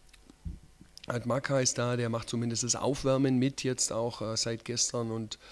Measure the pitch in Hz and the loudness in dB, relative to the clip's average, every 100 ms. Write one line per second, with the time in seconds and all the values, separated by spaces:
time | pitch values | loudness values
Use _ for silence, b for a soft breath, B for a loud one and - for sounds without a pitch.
0 | - - - - - - - - - - | -20 -20 -20 -12 -10 -10 -16 -20 -20 -14
1 | - 120 120 120 - 139 127 - 120 123 | -4 -4 0 0 2 2 2 2 0 2
2 | 117 117 113 120 120 113 120 117 113 139 | 0 -2 -2 -2 0 0 0 0 0 0
3 | 139 131 135 127 135 135 131 127 - 110 | 2 4 4 4 4 2 -2 0 0 0
4 | 120 - 107 110 - 113 - 120 - 123 | -2 -2 -4 -2 0 -2 -4 -2 0 0
5 | 117 113 110 - b | -2 -2 -4 -8 b